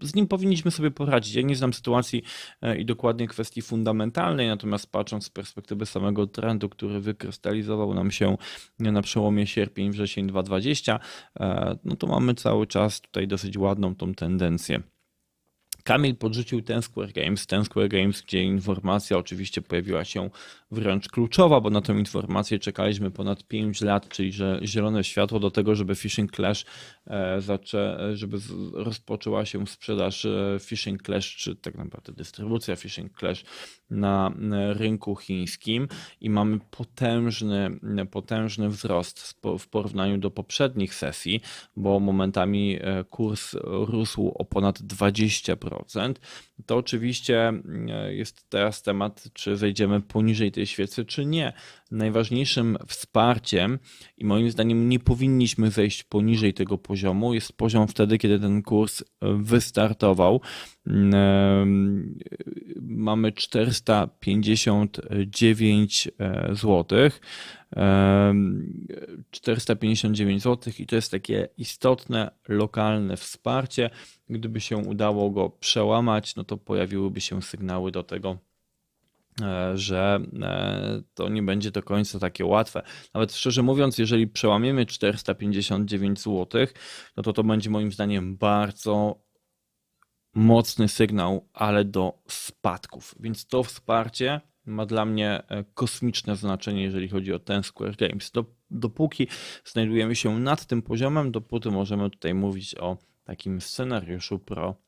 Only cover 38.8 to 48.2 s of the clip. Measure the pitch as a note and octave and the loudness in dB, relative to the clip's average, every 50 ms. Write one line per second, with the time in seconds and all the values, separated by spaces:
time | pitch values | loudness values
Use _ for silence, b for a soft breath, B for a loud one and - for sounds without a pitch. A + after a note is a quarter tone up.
38.8 | - A2 F#2+ F2 F2+ - - - - - - _ - G#2 F2+ F#2+ - _ - A2 | -2 0 0 0 0 -2 -8 -16 -18 -18 -14 _ -4 -4 -4 -4 -6 _ -4 -2
39.8 | G2+ G2+ G#2 G2 F#2+ G2 G2+ G2 F#2+ G2 - - G2 - - - C#3+ C3 B2+ A2 | -2 -2 -2 0 0 0 0 0 -2 -2 -4 -6 -8 -4 0 0 0 0 0 -2
40.8 | G2 F#2 - - - C#2 D2 - - E2+ G2+ A2 B B B B B B B G2+ | -4 -4 -4 -6 -6 -6 -6 -6 -4 -4 -4 -4 B B B B B B B -4
41.8 | G2+ G2 G2+ G2 G2+ G2 G2 G2 F#2+ G2 G2 G2 F2+ G2 G2+ G2+ G2+ G2+ F#2+ - | 0 2 2 2 2 2 2 0 0 0 0 0 0 2 2 2 0 0 -2 -2
42.8 | - F#2 G2 F#2 F#2 - - - A#2 G#2+ G#2+ - - - - - - - F#2 G2 | -4 -4 -4 -4 -4 -6 -6 -4 -4 -2 -2 -6 -8 -8 -8 -8 -6 -4 -4 -2
43.8 | G#2 G#2 A#2 A2 A2+ G#2+ - - G2+ - - - F#2+ - - G2 G2 G2 F#2+ - | -2 -2 0 -2 -2 -2 -2 -2 -2 -2 -2 -4 -6 -2 0 2 2 2 0 -2
44.8 | - G2+ G2 - G2+ G2+ G2 G#2+ G#2+ G#2+ G#2 - - - F2 - - - - - | -6 -10 -2 2 2 2 4 4 2 2 2 0 -2 -2 -4 -4 -4 -10 -8 -10
45.8 | - - - G#2+ G#2 B2+ C3 - B B B B B B B - A2+ - A#2 B2 | -10 -8 -4 -4 -2 -2 -4 -6 B B B B B B B -12 -4 -2 0 0
46.8 | B2 - - A2+ A#2 B2 B2 - - - A#2+ A2+ A2+ A2+ A2+ - - - - A2 | 0 -2 -4 -2 -2 -2 -4 -4 0 2 4 4 4 2 0 -2 -6 -8 -8 -8
47.8 | A2+ A2+ G#2+ G#2+ G#2 G2 G2 G2+ | -6 -6 -6 -6 -6 -6 -6 -6